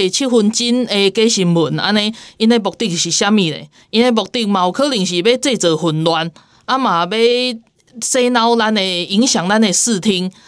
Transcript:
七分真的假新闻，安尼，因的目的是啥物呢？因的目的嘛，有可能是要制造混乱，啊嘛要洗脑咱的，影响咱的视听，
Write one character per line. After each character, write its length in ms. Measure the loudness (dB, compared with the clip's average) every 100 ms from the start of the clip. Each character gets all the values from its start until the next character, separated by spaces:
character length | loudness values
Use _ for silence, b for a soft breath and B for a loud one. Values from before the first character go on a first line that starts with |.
| 0
七 160 | 0 0
分 260 | 2 2
真 340 | 0 -2 -2 -2
的 240 | 0 0
假 160 | 2 0
新 240 | 2 0
闻， 260 | 2 0 -2
安 160 | -2 -2
尼， 160 | -2 -6 B B
因 120 | 2
的 80 | 2
目 140 | 0 -4
的 140 | -4
是 220 | -2 -2
啥 180 | -2 0
物 60 | 2
呢？ 200 | 0 -4 -12 b b
因 120 | 0
的 80 | 2
目 160 | 0 -2
的 160 | -2 -2
嘛， 160 | 0
有 80 | 0
可 180 | 0 -2
能 160 | 0 -2
是 120 | 0
要 200 | 2 2
制 180 | 0 0
造 180 | 2 0
混 260 | 0 0
乱， 280 | 0 0 -4 -10 b b b
啊 100 | -2
嘛 300 | 0 0 -2
要 120 | 0 2 2 -2 -6 _ _ _ -12
洗 280 | -4 0 0
脑 260 | 2 2 2
咱 180 | 2
的， 80 | 0
影 460 | 0 -2 -2 0 0
响 200 | 0 0
咱 140 | 2
的 100 | 2
视 280 | 0 -2 -2
听， 320 | 0 -2 -2 B